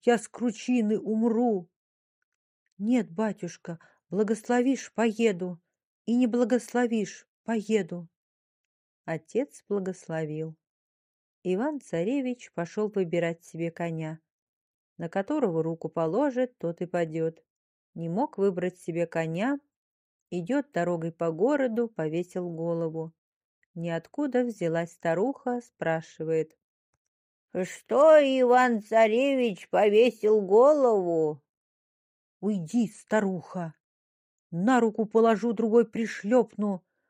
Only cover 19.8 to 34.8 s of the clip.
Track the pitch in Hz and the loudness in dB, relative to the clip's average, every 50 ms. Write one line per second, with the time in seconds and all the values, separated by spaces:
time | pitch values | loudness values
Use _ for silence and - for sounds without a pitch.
19.8 | _ _ _ _ _ _ _ _ _ - 175 180 170 180 262 285 277 _ - 175 | _ _ _ _ _ _ _ _ _ -8 -8 -6 -4 -2 -2 -4 -4 _ -4 -2
20.8 | 175 175 175 165 165 170 165 - 170 165 160 156 208 269 302 285 262 247 220 233 | -2 -2 -2 -2 -4 -6 -6 -4 -4 -2 -2 0 0 2 2 2 0 -2 -2 -2
21.8 | 240 226 _ - 156 156 156 170 175 175 - 185 180 175 170 160 165 170 170 165 | -4 -4 _ -4 -4 -4 -4 -4 -6 -6 -6 -8 -8 -6 -6 -6 -4 -4 -2 -2
22.8 | 165 160 156 160 160 165 - _ _ _ _ _ _ _ _ _ _ _ - 170 | -4 -4 -6 -8 -10 -10 -14 _ _ _ _ _ _ _ _ _ _ _ -12 -10
23.8 | 165 170 165 165 - - - - 302 277 240 247 247 240 226 - 175 165 160 165 | -6 -6 -6 -6 -8 -8 -8 -6 -4 -2 0 0 0 -2 -4 -4 -4 -2 -2 -2
24.8 | 170 170 - _ - 170 160 175 214 262 277 - - 254 247 247 - _ _ - | -4 -6 -8 _ -2 -2 0 0 0 -2 -4 -6 -6 -6 -6 -6 -8 _ _ -6
25.8 | - 165 160 160 165 - - - 160 160 160 160 156 156 _ _ _ _ _ _ | -2 -2 -2 -2 -4 -10 -12 -8 -4 -2 -2 -2 -2 -4 _ _ _ _ _ _
26.8 | _ _ _ _ _ _ _ _ _ _ _ _ _ _ - 185 185 - - - | _ _ _ _ _ _ _ _ _ _ _ _ _ _ -6 -6 -6 -6 -8 -12
27.8 | - - 220 254 294 320 311 302 285 269 262 262 254 240 247 254 254 247 233 208 | -6 0 4 6 8 8 8 8 6 4 2 2 4 4 6 4 4 4 2 -2
28.8 | 208 - 220 226 226 214 220 240 269 277 277 254 247 226 180 - - - - 185 | -2 2 4 4 4 4 4 2 2 2 2 2 0 0 -2 -4 -6 -2 2 2
29.8 | 208 208 202 214 247 247 - - - 214 214 214 196 180 202 226 254 285 311 294 | 4 6 6 6 6 6 4 0 2 2 2 2 4 4 6 6 8 6 6 6
30.8 | 262 240 220 196 180 170 170 160 160 151 156 143 _ _ _ _ _ _ _ _ | 4 4 4 2 2 0 0 2 0 0 -2 -6 _ _ _ _ _ _ _ _
31.8 | _ _ _ _ _ _ _ _ _ _ _ - 185 208 214 190 165 151 - 247 | _ _ _ _ _ _ _ _ _ _ _ -6 -4 -4 -4 -4 -4 -2 0 0
32.8 | 220 170 - - - - 208 220 208 190 185 170 - - - 185 170 160 - _ | 0 -2 -4 -10 -6 -2 0 0 0 0 -4 -6 -8 -10 -10 -10 -10 -10 -12 _
33.8 | _ _ _ _ _ _ _ _ _ _ _ _ _ - 165 170 190 240 262 240 | _ _ _ _ _ _ _ _ _ _ _ _ _ -10 -6 -2 2 4 4 4